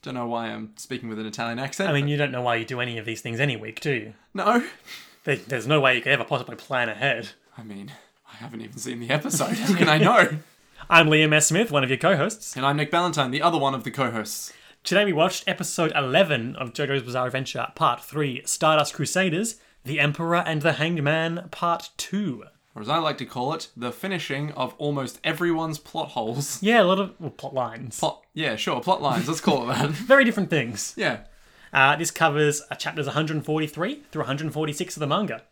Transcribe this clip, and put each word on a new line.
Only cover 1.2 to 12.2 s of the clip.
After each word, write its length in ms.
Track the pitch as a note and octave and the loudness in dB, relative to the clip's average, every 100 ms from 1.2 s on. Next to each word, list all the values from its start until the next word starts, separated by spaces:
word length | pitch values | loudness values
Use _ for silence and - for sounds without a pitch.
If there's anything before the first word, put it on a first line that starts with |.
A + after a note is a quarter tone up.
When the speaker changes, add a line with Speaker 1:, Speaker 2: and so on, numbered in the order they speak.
Speaker 1:
an 60 | A2 | -8
Italian 320 | G#2+ A#2 A#2 | -6 -6 -6
accent, 320 | C3+ - F#3+ | -8 -4 0
Speaker 2:
I 40 | |
mean, 100 | C#3+ | 2
Speaker 1:
but 60 | C#3+ | 0
Speaker 2:
you 80 | C#3+ | 0
don't 160 | C#3+ | -2
know 80 | B2+ | -2
why 160 | B2 A#2 | 0 -2
you 80 | A2+ | -2
do 160 | B2 | -4
any 160 | B2 A#2 | -4 -4
of 80 | G#2+ | -6
these 160 | A2 | -8
things 180 | B2+ A2+ | -6 -2
any 160 | C#3+ A#2 | 0 -2
week, 240 | A2 A2 | -6 -8
do 140 | D#3 | -4
you? 200 | C3 G#2+ - _ | -4 -4 -16 _
Speaker 1:
No. 280 | F#3+ G3 A#3+ - - - - - _ | -2 2 2 2 -12 -18 -20 -20 _
Speaker 2:
There, 140 | - C#3 | -4 -4
there's 300 | - C3 A2 | -2 -6 2
no 120 | D3+ | 4
way 160 | C3+ B2 | 4 2
you 60 | |
could 100 | A#2+ | 2
ever 140 | C3+ A#2 | 0 2
possibly 320 | C#3 B2 A#2 | -2 -4 -12
plan 320 | - C3 A#2 | -6 -2 -2
ahead. 400 | G#2 C3+ A#2 G#2+ - _ - | -2 -2 -2 -6 -16 _ -20
Speaker 1:
I 60 | |
mean, 300 | A2 G2+ G2+ C#3 _ _ _ | -14 -14 -14 -16 _ _ _
I 60 | - | -18
haven't 240 | A#2 A#2 | -14 -12
even 180 | G2+ B2 | -12 -10
seen 220 | B2 A#2+ | -10 -8
the 100 | A#2+ | 0
episode. 440 | D3 C4 - - - | 0 0 -2 0 0
How 180 | - | 0
can 140 | F3+ E3 | 4 6
I 120 | D#3 | 6
know? 280 | F#3 A#3 F3 D3+ - _ | 6 6 6 2 -10 _
Speaker 2:
<laughs> 280 | _ - - | _ -20 6
I'm 180 | E3 D#3 | 8 8
Liam 260 | D3+ D#3 | 8 6
S. 140 | D3+ D3 | 6 4
Smith, 240 | D#3+ A3+ | 2 2
one 140 | C#3+ B2+ | 2 2
of 40 | |
your 80 | C3 | 2
co-hosts. 600 | E3 F#3 | 4 4